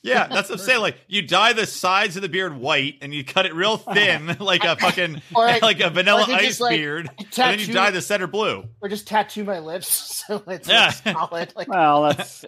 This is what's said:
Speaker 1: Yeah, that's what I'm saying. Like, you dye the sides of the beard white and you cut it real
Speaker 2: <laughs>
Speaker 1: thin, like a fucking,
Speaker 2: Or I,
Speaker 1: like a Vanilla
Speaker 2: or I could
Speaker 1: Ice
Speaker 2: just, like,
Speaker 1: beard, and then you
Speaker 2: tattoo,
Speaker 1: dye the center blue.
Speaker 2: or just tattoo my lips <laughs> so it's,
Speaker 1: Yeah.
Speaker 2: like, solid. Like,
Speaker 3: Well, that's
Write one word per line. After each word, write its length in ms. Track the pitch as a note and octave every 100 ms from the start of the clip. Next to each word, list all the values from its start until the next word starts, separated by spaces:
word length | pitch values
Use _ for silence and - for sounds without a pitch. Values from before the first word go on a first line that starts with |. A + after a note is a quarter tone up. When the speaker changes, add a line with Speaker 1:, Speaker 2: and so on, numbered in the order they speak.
Speaker 1:
Yeah, 260 | A3+ B3 E3+
that's 200 | A#3 G3
what 100 | A3+
I'm 60 |
saying. 160 | G3+ B3
Like, 160 | G3+ C3+ _
you 140 | G3+
dye 320 | D3 E3+ A3
the 140 | A3+ G3+
sides 500 | - F#3 F#3+ G#3+ E3+
of 60 |
the 80 | G3
beard 260 | E3+ F#3 C#3
white 400 | B2+ D3+ C3+ C#3+
and 100 | C#3+
you 120 | D3
cut 200 | C3+ -
it 100 | F#3+
real 220 | D#3+ G3 A3
Speaker 2:
<laughs> 160 | -
Speaker 1:
thin, 460 | G3 G3+ D#3+ D#3 E3+
like 240 | G3 F3+
a 100 | E3 D#3
fucking, 440 | F3+ F3+ F3 D3+ -
Speaker 2:
Or 120 | E3+ A3+
I, 120 | A#3+
Speaker 1:
like 220 | A3 F3
a 100 | F#3+
Vanilla 300 | E3 F#3 G#3+
Speaker 2:
or 20 |
I 40 | G#3+
could 80 | A3
Speaker 1:
Ice 100 | G#3
Speaker 2:
just, 140 | -
like, 160 | A#3+ D#3+
Speaker 1:
beard, 320 | D3+ D3+ E3 -
and 80 | G3+
then 280 | - B3+ G#3
you 80 | G#3
Speaker 2:
tattoo, 60 |
Speaker 1:
dye 160 | - G3+
the 100 | F#3
center 260 | - G#3 F#3
blue. 380 | G3 G#3 G3 - -
Speaker 2:
or 80 | G3+
just 180 | G#3 -
tattoo 380 | A3 G#3 -
my 140 | G3+ F#3+
lips 300 | D#3 F3+ -
<laughs> 380 | - - - -
so 160 | G3+ -
it's, 200 | F#3 -
Speaker 1:
Yeah. 200 | A3 F#3 -
Speaker 2:
like, 100 | -
solid. 380 | E3+ E3 E3+ E3+ -
Like, 120 | F3
Speaker 3:
Well, 360 | F#3+ D#3 D3
that's 380 | D3+ C3+ - -